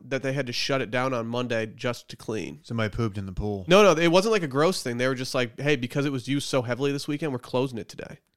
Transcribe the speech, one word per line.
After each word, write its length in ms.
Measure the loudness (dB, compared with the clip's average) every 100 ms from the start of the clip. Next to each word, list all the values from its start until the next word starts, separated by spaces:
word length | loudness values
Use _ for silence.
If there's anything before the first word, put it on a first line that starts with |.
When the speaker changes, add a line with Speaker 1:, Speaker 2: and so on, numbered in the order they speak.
| -4
Speaker 1:
that 140 | -4
they 120 | -2
had 120 | -2 -2
to 80 |
shut 280 | -2 0 0
it 100 | 0
down 240 | 0 0 -2
on 100 | -2
Monday 400 | -2 0 -2 -2
just 440 | -4 -4 -4 -10
to 60 | -14
clean. 440 | -6 -4 -6 -10
Speaker 2:
Somebody 340 | -6 -2 -2 0
pooped 220 | -2 -2
in 80 | -8
the 60 |
pool. 340 | -4 -4 -2 4
Speaker 1:
No, 140 | 8
no, 180 | 8 6
it 120 | 6
wasn't, 220 | 6 4
like, 100 | 2
a 40 | 0
gross 360 | 2 2 2
thing. 140 | -4 0
They 100 | 0
were 80 | 0
just 180 | -2
like, 260 | -2 -2 -2
"Hey, 160 | 0 0
because 300 | 0 -2 -2
it 60 |
was 160 | -2 -2
used 200 | -2 0
so 140 | 0
heavily 300 | 0 -2 0
this 160 | -2 -4
weekend, 240 | -4 -4
we're 80 | -6
closing 400 | -4 -2 -2 -4
it 100 | -12
today." 300 | -12 -14 -14 _